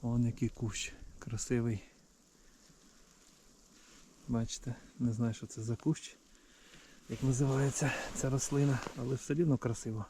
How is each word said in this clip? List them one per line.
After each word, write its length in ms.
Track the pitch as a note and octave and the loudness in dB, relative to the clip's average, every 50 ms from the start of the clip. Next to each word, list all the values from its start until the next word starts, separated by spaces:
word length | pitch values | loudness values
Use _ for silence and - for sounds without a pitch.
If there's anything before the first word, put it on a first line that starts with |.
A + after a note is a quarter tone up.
| - | -2
Вон 220 | A#2 A#2+ B2 A#2+ | 0 2 2 2
який 240 | A#2+ A2+ - - A2+ | 2 2 0 -2 -2
кущ 440 | - - - A2 - - - - - - - - - - | -2 -2 -4 -4 -2 -4 -6 -6 -8 -12 -16 -16 -16 -14
красивий. 640 | - - - G#2+ - - B2+ A#2+ A#2 A#2+ A2+ G2 - - - - - _ _ _ - _ _ - - - - - - - - - - - - - - - - - - - - - - - - - - - - - - - - - - - - - - - | -10 -8 -6 -6 -2 0 0 2 2 0 0 -2 -6 -12 -20 -20 -20 _ _ _ -20 _ _ -20 -20 -20 -20 -20 -20 -20 -20 -20 -20 -20 -20 -20 -20 -20 -20 -20 -20 -20 -20 -20 -20 -20 -20 -20 -20 -20 -20 -20 -20 -20 -20 -20 -20 -20 -20 -20 -6 -2
Бачите, 460 | B2+ A#2 A2+ A2 - - - C3 A#2 - - - - - | -2 0 0 -2 -4 -6 -6 -8 -8 -8 -10 -20 -8 -2
не 140 | C3 A#2+ A2 | 0 0 2
знаю, 220 | G#2+ A#2+ A#2 A2 | 2 0 0 0
що 120 | - - | -2 -8
це 160 | G#2+ - - A2+ | -10 -8 -8 -4
за 140 | A2+ A#2+ | -4 -4
кущ, 400 | - - D3+ D#3+ - - - - - - - - - - - - - - - - - - - - - - - | 0 2 0 0 0 -2 -16 -18 -20 -20 -20 -20 -20 -20 -20 -20 -20 -20 -20 -20 -20 -20 -20 -20 -20 -10 -8
як 140 | A#2+ A2+ - | -6 0 2
називається 720 | C3+ C3 A#2+ C#3+ C3+ C3+ C3+ C#3 C#3 C3+ - - C#3 - - - - - | 2 4 4 4 4 4 4 4 2 2 2 0 0 0 -2 -4 -6 -4
ця 160 | - - C3+ | -2 0 2
рослина, 480 | B2+ C3+ - - D3 C#3 C#3+ C#3+ C3+ A#2+ - - - - | 2 2 0 2 2 4 4 6 4 2 0 -4 -6 -4
але 160 | B2 B2 C3+ | -2 -2 -2
все 200 | B2 - - C#3+ | -2 0 -2 2
рівно 240 | D3 F3 D#3+ C#3 B2 | 4 4 4 4 4
красиво. 460 | - A#2 A2+ - - A#2 A2 G#2+ G#2 - | 2 0 -2 -2 -4 -4 -4 -4 -6 -8